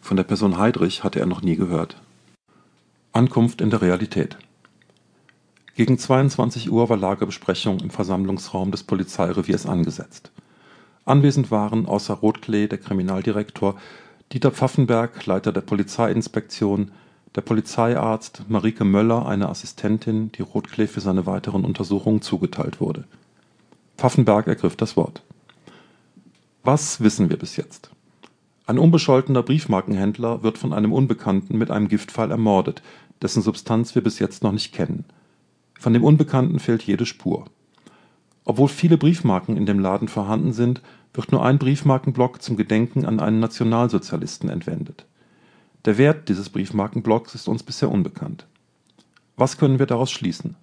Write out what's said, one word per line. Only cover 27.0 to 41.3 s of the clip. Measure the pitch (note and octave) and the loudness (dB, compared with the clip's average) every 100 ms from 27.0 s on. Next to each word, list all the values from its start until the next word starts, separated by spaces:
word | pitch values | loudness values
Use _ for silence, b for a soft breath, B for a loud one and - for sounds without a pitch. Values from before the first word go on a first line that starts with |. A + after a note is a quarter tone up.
wissen | A2 G#2 F2+ | 2 4 0
wir | - | 0
bis | - - | -6 -8
jetzt? | - - - _ _ _ - _ _ _ - | -10 -12 -20 _ _ _ -20 _ _ _ -4
Ein | A#2+ | 4
unbescholtener | E3 E3 - C3 C3+ C3 | 6 6 4 4 4 0
Briefmarkenhändler | A#2+ D3+ - G2 - G2+ G2 G#2 A#2 A#2 | 2 0 2 -2 0 0 0 -2 -4 -2
wird | A2 A2 | -2 -2
von | - | -4
einem | E2 G#2+ | 0 2
Unbekannten | A#2+ C3+ G#2+ - F#2+ F#2+ A2 | 2 2 0 0 0 0 -2
mit | A2+ | 0
einem | G#2 G#2 | 0 0
Giftpfeil | G#2 - - A2+ | 0 -4 -4 -2
ermordet, | A2+ A2 G2 E2+ - B B B _ | 0 4 4 2 -4 B B B _
dessen | G2 - | -2 0
Substanz | G#2 - - A2+ A#2 | 0 -2 -2 -2 0
wir | - | 0
bis | A2+ - | 0 -2
jetzt | A2 - | -4 -2
noch | A2+ | -2
nicht | G2+ - | -2 -6
kennen. | - E2 - - b b b b _ _ _ | -4 -4 -4 -10 b b b b _ _ _
Von | - | 2
dem | A#2 | 4
Unbekannten | D3+ D3 D3 C3+ B2+ - | 6 6 4 0 0 -2
fehlt | - A2+ | 0 -2
jede | - G2 A#2+ | 0 -2 -2
Spur. | - - - - _ _ b b b b b b _ | -4 -4 -4 -6 _ _ b b b b b b _
Obwohl | - A2+ C#3 | -4 2 2
viele | - E3+ E3 | 4 4 6
Briefmarken | C#3+ E3+ - F#2 - G#2 | 4 2 2 0 0 -2
in | G2+ | 0
dem | G2+ | 2
Laden | F#2+ G2 A2+ | 2 0 -2
vorhanden | - G2+ A2 - | -4 -2 -2 -2
sind, | A2 A#2+ B2+ b b b | 0 0 0 b b b
wird | - - | -10 -2